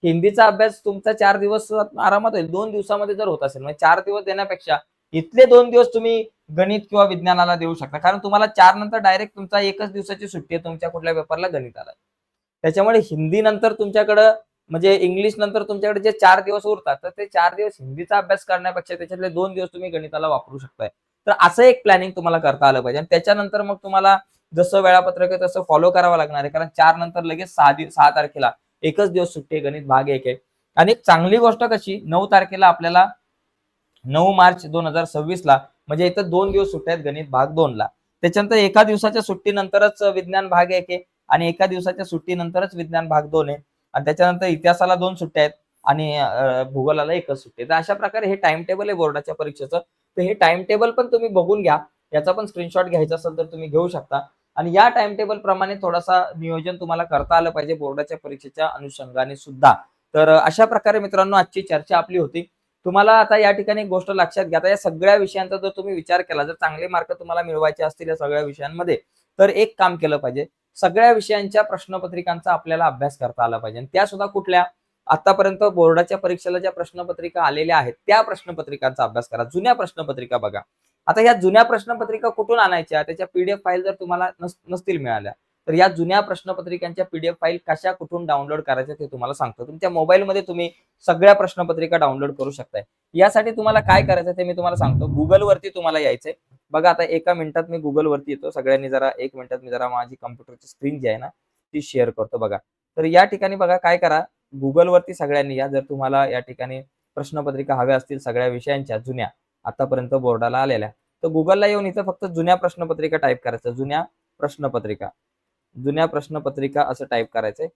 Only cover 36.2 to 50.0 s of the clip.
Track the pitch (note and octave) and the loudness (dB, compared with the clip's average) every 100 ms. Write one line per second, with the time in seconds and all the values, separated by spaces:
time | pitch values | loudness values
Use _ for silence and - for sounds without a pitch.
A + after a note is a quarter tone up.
36.2 | F#3+ F3 G3 G3 G3 - - E3+ D3 D3+ | -2 0 2 0 0 -4 -6 -4 -4 -8
37.2 | D3+ B2+ C#3 D#3 D3+ A2+ G#2+ _ _ _ | -4 0 0 0 -2 0 -6 _ _ _
38.2 | F3 F#3 G3+ A3 G3 G#3 G#3+ G#3 G#3+ A3 | -2 0 0 2 4 6 4 4 0 -2
39.2 | G#3+ F#3 G#3 G3+ F#3+ G3+ G#3 G#3 G3+ F#3+ | -6 -6 -4 -4 0 2 2 2 -2 -2
40.2 | F3+ F#3+ F#3+ F3 F3+ F#3 F3 F3+ - _ | -4 -4 0 0 2 0 -4 -10 -10 _
41.2 | _ D3+ E3+ E3+ F#3+ F#3 F3+ F#3 F#3 E3 | _ 0 0 0 0 0 -6 -6 -8 -8
42.2 | E3 F3+ E3+ F3+ F#3+ F3+ E3 E3 E3 D3+ | -6 -6 -4 -4 -4 -8 -6 -6 0 -2
43.2 | D3 D#3+ D3 C#3+ _ _ _ - C#3+ D#3 | 0 -2 -2 -6 _ _ _ -4 -2 2
44.2 | F3+ F3+ F#3 D#3+ E3+ F3 F3+ F3+ F3+ F#3 | 2 2 -2 0 2 2 2 2 0 -4
45.2 | D#3+ D#3 D3+ - _ _ - D3 D#3 D3 | -6 0 0 -2 _ _ -2 0 -2 -2
46.2 | C3 A2+ C3+ B2+ C3 C#3 C3 D#3 D3 F3 | -2 0 0 0 -4 -4 -2 0 -2 -4
47.2 | E3 C#3 A#2+ - B2 D#3+ E3 G3+ G3+ A3 | -4 -10 -10 -14 -2 -2 0 -4 -4 -4
48.2 | G#3 G3 F#3 D#3 E3+ F#3 G3+ F#3+ D#3 D3 | -4 0 0 -2 -4 -6 -4 -2 -2 -2
49.2 | D3 D3+ D3+ D3 C#3 E3+ - _ | -8 -8 -10 -10 -6 -6 -8 _